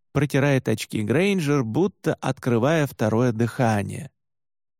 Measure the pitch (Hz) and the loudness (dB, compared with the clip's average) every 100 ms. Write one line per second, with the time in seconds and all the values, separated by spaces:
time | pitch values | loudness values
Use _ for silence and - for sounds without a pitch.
0 | _ - 147 135 143 135 117 110 - - | _ -2 0 2 2 2 0 -4 -4 -4
1 | 107 135 196 196 143 147 113 113 196 - | 0 0 2 0 0 0 0 0 -2 -2
2 | 165 - 135 - 131 117 131 165 143 - | -4 -2 -4 -4 0 2 2 2 -2 -2
3 | 107 110 127 110 117 - 117 107 101 104 | 0 2 0 0 -2 0 0 0 -4 -8
4 | - _ _ _ _ _ _ | -14 _ _ _ _ _ _